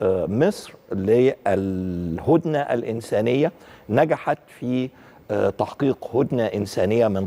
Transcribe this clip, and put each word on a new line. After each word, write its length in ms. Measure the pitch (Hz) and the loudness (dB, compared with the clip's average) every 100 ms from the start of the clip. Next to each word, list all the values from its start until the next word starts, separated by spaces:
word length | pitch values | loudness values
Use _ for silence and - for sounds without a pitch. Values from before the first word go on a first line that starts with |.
آه، 240 | 110 95 82 | 0 0 0
مصر 480 | 104 170 214 - - - | 2 0 0 -12 -20 -10
للهدنة 1700 | 98 95 117 127 - - 98 98 92 92 87 87 82 - 165 165 147 | -4 2 4 4 2 -2 0 0 -2 -4 -4 -4 -4 2 2 2 -2
الإنسانية، 920 | 143 123 117 113 113 107 110 131 151 - - - - | -2 -2 -2 -6 -2 0 2 2 0 -2 -20 -20 -2
نجحت 480 | 113 156 151 - 156 _ - | 0 2 0 -2 -4 _ -12
في، 300 | 123 127 127 - - - - | -4 -4 -4 -8 -20 -20 -6
آه، 180 | 104 101 | 0 0
تحقيق 640 | - 107 - 139 - - 117 | 0 -4 0 -2 -2 -2 -2
هدنة 280 | 135 127 110 | 0 0 -2
إنسانية 640 | 104 101 - 95 113 113 | -2 -4 -2 0 4 2
من 180 | 95 | 2